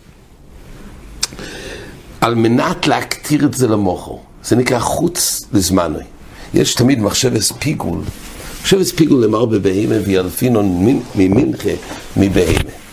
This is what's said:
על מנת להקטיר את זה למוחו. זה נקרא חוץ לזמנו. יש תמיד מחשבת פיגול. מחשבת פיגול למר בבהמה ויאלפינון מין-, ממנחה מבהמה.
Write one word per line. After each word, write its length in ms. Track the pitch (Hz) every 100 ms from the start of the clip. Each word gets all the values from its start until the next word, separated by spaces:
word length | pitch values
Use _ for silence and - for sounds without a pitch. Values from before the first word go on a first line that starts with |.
| - - - - - - - - - - - - - - - - - - - - - -
על 140 | 117
מנת 520 | 117 113 123 156 - -
להקטיר 580 | 120 - - - 147
את 100 | 143
זה 140 | 123 123
למוחו. 520 | 107 98 82 - - - - -
זה 100 | 120
נקרא 220 | 123 120
חוץ 640 | - - 170 - - - -
לזמנו. 460 | 104 90 95 85 80 - - - - -
יש 200 | - -
תמיד 260 | - 123 135
מחשבת 420 | 101 90 131 117 95 -
פיגול. 400 | 147 - 92 87 - - - - - -
מחשבת 240 | - 190 175
פיגול 380 | - 156 139
למר 200 | 110 107
בבהמה 500 | 117 104 95 95 123 110
ויאלפינון 800 | 98 92 90 - 123 113 101 87
מין-, 180 | 104 139 -
ממנחה 560 | 107 92 107 - - 95 82 - - - -
מבהמה. 540 | 98 92 82 82 - - -